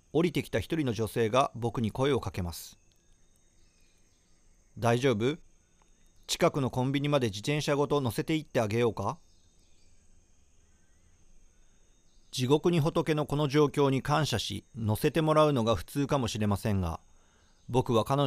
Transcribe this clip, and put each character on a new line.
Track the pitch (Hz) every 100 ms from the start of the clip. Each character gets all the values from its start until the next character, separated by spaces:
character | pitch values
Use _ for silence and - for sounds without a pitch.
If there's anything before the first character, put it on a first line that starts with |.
| _
降 | 143
り | 175
て | 147
き | 113
た | -
一 | - 165
人 | 135
の |
女 | 107 110
性 | - 113
が | 123 139
僕 | 117 113 110
に | 110
声 | - 135
を | 127
か | -
け | -
ま | 87
す。 | 82 - - _ _ _ _ _ _ _ _ _ _ _ _ _ _ _ _ _ _ _ -
「大 | 117 120
丈 | 135
夫？」 | 107 120 165 - - _ _ _ _ _ _ -
近 | - 170
く | 156
の | 127
コ | 123
ン | 127
ビ | 139
ニ | 143
ま | 147
で | 120
自 | 98
転 | 107 151
車 | 147 143
ご | 143
と | 143
乗 | 127
せ | 135
て | 156 160
行 | 143
っ |
て | 131
あ | 107
げ | 113
よ | 120
う |
か？ | 95 101 156 - _ _ _ - - - - - - _ _ _ _ _ _ _ _ _ _ - - - _ - _ _ _ _ _ -
地 | - 123
獄 | 151 175
に | 170
仏 | 151 170 151 151
の | 143
こ | 147
の | 151
状 | 143 147
況 | 143 139
に | 135
感 | - 151 147
謝 | 107
し、 | - 98 - 135
乗 | 110 110
せ | 151
て | 165
も | 156
ら | 156 151
う |
の | 139
が | 110 113
普 | -
通 | 143 143
か | 143
も | 113
し | 104
れ | 104
ま | 101
せ | 113
ん | 98
が、 | 87 80 _ - _ _ _ _ -
僕 | 123 123 113
は | 107
彼 | 139